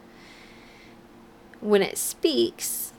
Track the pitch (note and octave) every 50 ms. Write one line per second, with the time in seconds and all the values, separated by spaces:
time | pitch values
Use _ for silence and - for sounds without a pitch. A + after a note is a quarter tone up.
0 | - - - - - - - - - - - - - - - - - - - -
1 | - - - - - - - - - - - - A#3+ G#3 G#3 G3 F3+ - - -
2 | - - - - - E4 C#4 A#3+ - - - - - - - - - - -